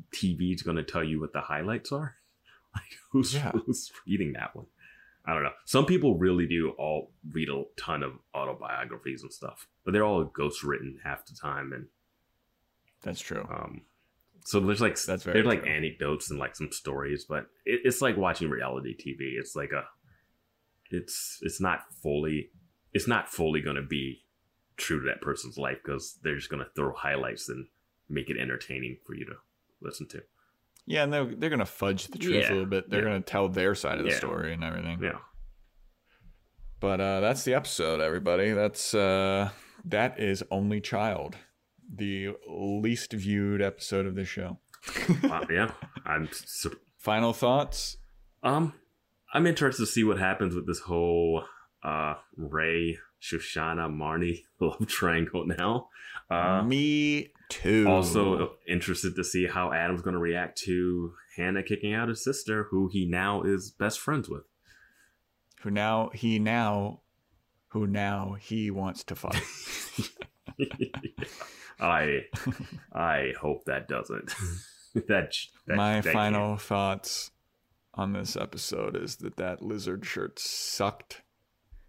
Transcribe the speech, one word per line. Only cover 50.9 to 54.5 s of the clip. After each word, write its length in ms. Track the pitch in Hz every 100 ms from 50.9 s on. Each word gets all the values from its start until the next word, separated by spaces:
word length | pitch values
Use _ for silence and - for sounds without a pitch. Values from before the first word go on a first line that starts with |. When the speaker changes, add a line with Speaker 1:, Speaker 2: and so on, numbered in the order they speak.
| 85 85 85 82 82 78 - - _
Speaker 1:
uh, 320 | 76 76 76 76 - -
Ray, 600 | 78 78 80 85 82 82 - _
Shoshana, 720 | - 82 - 80 80 82 80
Marnie 520 | 76 76 80 87 85 -